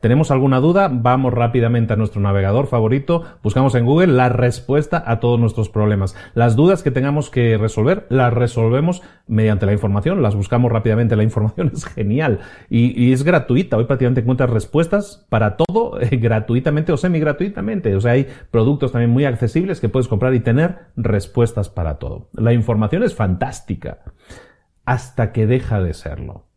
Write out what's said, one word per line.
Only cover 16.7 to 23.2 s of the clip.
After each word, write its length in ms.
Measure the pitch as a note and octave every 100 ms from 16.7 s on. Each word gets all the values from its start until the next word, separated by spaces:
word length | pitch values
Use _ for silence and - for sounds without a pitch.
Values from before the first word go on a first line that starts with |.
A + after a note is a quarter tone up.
| D3 D#3+
o 40 | D3+
semigratuitamente. 1000 | F3+ E3 D#3 C#3+ G3 G3 G3 G#3 A#2
O 60 | G2
sea, 120 | A#2
hay 140 | B2 C3+ - -
productos 420 | A#2 A2+ C#3+ C3
también 180 | A#2+ A#2
muy 160 | A#2+ C#3+
accesibles 540 | A#2 A#2 - F#3 F3
que 100 | A2+
puedes 180 | C3 B2
comprar 240 | G#2 B2+
y 80 | C3
tener 380 | A#2 A#2+ E3+ F3+ - -
respuestas 720 | A2+ G#2 - - A2+ - G2
para 300 | - E2 D2
todo. 320 | C2 B1+ -
La 220 | - A2
información 480 | A#2+ A2 G#2+ G#2+ E3+
es 120 | A3+
fantástica. 840 | -